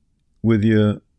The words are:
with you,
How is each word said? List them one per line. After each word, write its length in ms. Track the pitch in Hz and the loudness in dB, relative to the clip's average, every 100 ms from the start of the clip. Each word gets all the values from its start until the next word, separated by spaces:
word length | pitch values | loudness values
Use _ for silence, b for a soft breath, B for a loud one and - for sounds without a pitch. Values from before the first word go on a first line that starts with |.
| _ _ _ _ | _ _ _ _
with 200 | 110 113 | -2 0
you, 360 | 110 107 104 101 _ | 0 0 0 -2 _